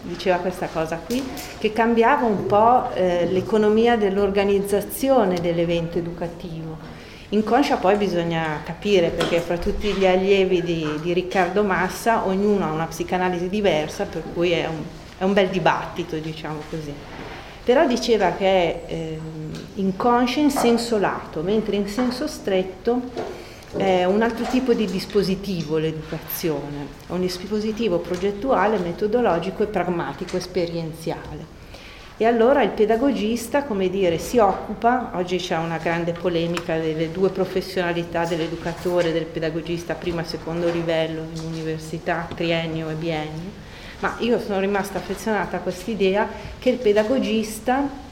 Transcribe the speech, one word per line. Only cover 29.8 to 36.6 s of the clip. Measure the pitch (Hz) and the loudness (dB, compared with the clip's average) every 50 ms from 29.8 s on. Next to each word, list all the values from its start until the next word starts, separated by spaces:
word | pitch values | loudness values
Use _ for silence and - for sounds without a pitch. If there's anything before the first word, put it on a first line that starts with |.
| 175 175 180 170 151 135 139 - 180 175 - 185 | -2 0 -2 -2 -4 -6 -6 -8 -8 -6 -4 -6
esperienziale. | 180 - - 190 170 170 170 170 165 160 151 - - 165 151 - - - 147 151 160 - - - - - - - - - - - - - - | -6 -2 -2 -2 -2 -2 -2 -6 -6 -6 -8 -8 -6 -6 -6 -6 -8 -12 -12 -12 -14 -16 -16 -20 -20 -18 -18 -18 -18 -18 -18 -18 -18 -20 -4
E | - 214 | 2 2
allora | 226 247 233 226 247 285 294 | 4 6 6 6 6 6 6
il | 240 190 | 4 2
pedagogista, | - - 214 208 226 226 254 285 240 185 202 214 233 233 - - - 285 285 | 4 2 4 4 4 4 4 2 2 2 0 0 0 -2 -4 0 0 0 0
come | 285 214 196 190 185 | 0 -2 0 0 0
dire, | 180 196 196 175 165 160 | 2 2 2 2 2 2
si | - - - 240 | -2 2 4 6
occupa, | 214 196 185 - - - 214 - - 233 247 254 233 - - | 6 6 4 0 -4 -8 -8 2 2 4 4 4 0 -4 -4
oggi | 175 180 175 185 180 | -4 -2 -2 -2 -2
c'è | 175 - 185 160 | -2 -2 -2 -2
una | 165 165 165 160 | -2 -2 -4 -2
grande | 160 175 165 170 170 165 170 | 0 0 0 0 0 -2 -4
polemica | 170 - 185 175 170 170 170 170 156 | -2 -2 0 0 2 0 0 -2 -4